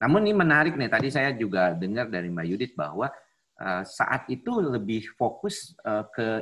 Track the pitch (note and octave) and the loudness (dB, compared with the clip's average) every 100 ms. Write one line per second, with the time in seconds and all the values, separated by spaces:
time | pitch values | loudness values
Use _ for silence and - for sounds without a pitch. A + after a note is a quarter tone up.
0 | A#2+ G3 G#3 G#3 E3 D3+ D#3 D3 A#2 A2+ | 4 6 6 4 6 6 4 0 0 0
1 | C3+ C#3 C#3 A#2+ G#2+ F#2 F2+ E2+ F#2+ A2+ | 2 0 0 0 0 2 2 2 -2 -4
2 | A#2 F#2 F2 E2+ E2 G2+ B2+ - D2+ E2+ | -4 -4 -4 -4 -2 -2 -4 -4 -6 -4
3 | B2+ - _ _ _ - F#2+ F2+ G2+ - | -4 -6 _ _ _ -10 -4 -4 -4 -4
4 | - C3 - B2+ A#3+ A#3+ D#3 A#2+ G2+ A2 | -2 -2 -4 -6 -4 -2 0 -2 -2 -4
5 | - - B2+ - G3+ - - - A2 G#2+ | -6 -2 -2 -2 -6 -8 -12 -10 -4 -4
6 | G#2+ - A2+ A2 | -4 -4 -2 -2